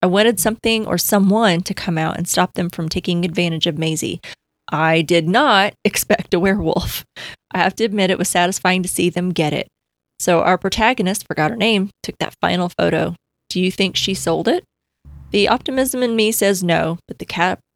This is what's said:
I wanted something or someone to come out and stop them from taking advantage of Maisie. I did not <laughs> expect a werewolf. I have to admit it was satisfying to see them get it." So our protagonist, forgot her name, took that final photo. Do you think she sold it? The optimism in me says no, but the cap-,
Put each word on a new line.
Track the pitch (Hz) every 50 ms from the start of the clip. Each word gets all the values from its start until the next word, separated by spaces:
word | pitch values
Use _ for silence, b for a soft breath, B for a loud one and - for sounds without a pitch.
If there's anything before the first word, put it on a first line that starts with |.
I | - 185
wanted | 175 202 214 226 233 -
something | - 220 220 - - 226 226 220 220 -
or | - 175
someone | - - - 202 196 196 196 220 233 208 170 165 180
to | - 196
come | - - - 170 160
out | 160 160 - -
and | 180 -
stop | - - 180 185 -
them | - 180 180
from | - - 165 160
taking | - 185 - - 180 170 175
advantage | 180 165 180 175 175 165 165 - 175
of | 147 156
Maisie. | 160 160 160 151 - - - 170 B B B B _ _ _ _ - -
I | - - 160 160 165 165
did | 165 151 175 170 160 160
not | 185 240 294 285 220 196 196 208 - _
<laughs> | -
expect | 214 - - - - 208 - - - -
a | 175
werewolf. | 170 196 190 214 170 160 - - - - - - - _ - B B B B B _ _
I | - 185
have | 170 185 - -
to | 220
admit | 226 196 208 190 185
it | 190 -
was | 180 -
satisfying | - 185 175 180 196 - - 185 180 185 180
to | 180
see | - - 180 175
them | 165 180 180 180
get | 170 - 160 151 147
it." | 131 - _ _ _ _ _ _ _ _ _ _ -
So | - - 175 165
our | - - 185 180
protagonist, | - 190 - - 220 226 254 - 196 180 202 - - -
forgot | - - 156 156
her | 233 233
name, | 214 226 220 196 190 202 - _
took | - - - -
that | - - - -
final | - 175 180 180 180 175
photo. | - - 170 170 156 160 170 165 170 - _ _ _ _ _ -
Do | - 180
you | 185 185
think | 185 - 196 185 170 -
she | - - 190
sold | - - 170 165 160 170 233
it? | 320 359 - _ _ _ _ _ _ _ - - - - - -
The | - 208 202 -
optimism | - - - - 262 262 262 262 - 247 247
in | 240 226
me | 226 214 214
says | 226 - 214 202 202 185 185
no, | 170 165 165 160 160 165 175 _ -
but | - -
the | -
cap-, | - - - 170 185 - - _ _ _